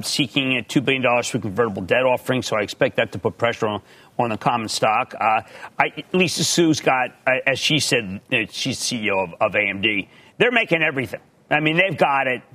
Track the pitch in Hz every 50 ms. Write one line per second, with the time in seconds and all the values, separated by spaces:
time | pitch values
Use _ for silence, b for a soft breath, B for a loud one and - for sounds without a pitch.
0 | - - - - 143 - - 143 135 131 131 123 107 - - 147 123 139 135 131
1 | 127 123 120 123 117 - - 117 95 107 90 107 120 113 95 107 95 87 123 123
2 | 131 131 123 117 - - 127 127 113 - 113 107 104 98 - - 143 123 - -
3 | 117 107 - 104 - 110 - - 117 117 113 - 117 107 107 98 - b b b
4 | b b b - 120 117 107 104 - 143 120 117 110 104 - - 131 110 107 120
5 | 127 - - - 101 110 110 117 113 B B B B B B - 147 156 - -
6 | - - - 185 185 147 - - 160 - - 175 175 160 151 - - 143 131 127
7 | 127 120 - _ - 131 131 131 - 135 135 - - - 156 147 - - 143 120
8 | 110 92 95 104 - - 131 117 107 - - - - 135 110 - - - 127 117
9 | 107 101 98 95 95 85 85 - 117 107 90 107 104 101 98 98 98 110 107 98
10 | 90 - b b b b b b 196 247 247 233 214 - 170 165 156 160 147 139
11 | 123 110 - - _ _ _ _ _ - 135 151 156 156 160 170 190 196 156 -
12 | 190 147 139 135 135 131 127 117 - -